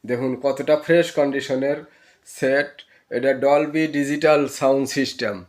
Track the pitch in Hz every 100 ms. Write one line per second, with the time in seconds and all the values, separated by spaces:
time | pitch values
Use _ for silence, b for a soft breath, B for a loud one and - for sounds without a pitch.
0 | 107 123 131 127 139 135 135 151 - 170
1 | 160 - 143 135 131 131 139 147 151 b
2 | b b _ - 131 139 143 - _ b
3 | b 120 135 131 139 147 151 156 160 147
4 | 139 147 156 151 135 - 135 139 131 143
5 | 131 - 110 95